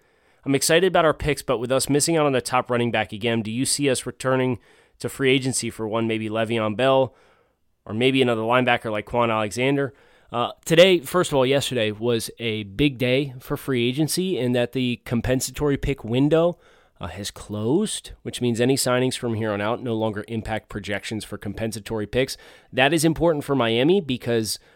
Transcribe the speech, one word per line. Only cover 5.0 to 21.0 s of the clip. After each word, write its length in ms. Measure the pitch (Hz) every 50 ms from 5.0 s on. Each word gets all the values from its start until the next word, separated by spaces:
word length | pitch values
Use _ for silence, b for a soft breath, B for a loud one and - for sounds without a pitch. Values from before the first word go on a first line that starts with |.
to 80 | - 120
free 240 | - - 139 131 131
agency 380 | 139 127 135 117 - - 113
for 180 | - - 110 107
one, 180 | 107 113 113
maybe 220 | 113 110 110 110 107
Le'Veon 480 | 107 113 113 107 117 113 110 107 107
Bell, 400 | 101 127 135 135 135 131 117 b b b b b b b b b b b _ _ _ -
or 80 | 113 104
maybe 300 | 110 123 135 131 135 127
another 200 | 123 117 110 110
linebacker 500 | 113 123 127 123 120 120 113 - 117 107
like 140 | 104 104
Quan 260 | - - 120 120 117 110
Alexander?" 600 | 110 107 107 104 120 127 135 143 139 139 131 - b b b b b b b
Uh, 220 | - 120 120 101 - _ -
today, 340 | - 165 160 180 190 185 170
first 320 | 123 - - 180 170 - 151
of 40 |
all, 100 | 135 127
yesterday 440 | 131 135 139 131 - 131 120 110 107
was 400 | 104 104 110 120 120 113 - - - -
a 240 | 113 117 110 107 107
big 360 | 98 98 107 147 151 131 113
day 340 | 127 123 127 135 151 139 123 131
for 160 | - - 147
free 320 | 135 - - 135 120 117 123
agency 480 | 127 143 160 139 - 180 185 190 175
in 160 | 113 127 123 123
that 200 | 123 120 - -
the 280 | 131 127 123 120 - -
compensatory 720 | - 123 117 107 - 127 131 - - 127 - 147 143 143 135
pick 260 | - - 135 - -
window, 540 | 107 117 127 139 147 160 160 165 175 170 - b b b b b b b b
uh, 60 | -
has 240 | 90 - 101 101 -
closed, 800 | - - - - 104 104 107 113 143 190 220 - - - - - - - -
which 180 | 120 - - 123
means 180 | 123 117 107
any 160 | 120 127 139
signings 400 | 127 - 131 123 123 127 127 -
from 160 | - - 120 113
here 140 | 107 113 110
on 120 | 104 101 104
out 200 | 107 120 101 127
no 120 | 127 113
longer 320 | 110 110 110 104 104 104 -
impact 400 | 113 110 107 110 110 107 - -
projections 560 | - 110 95 101 104 98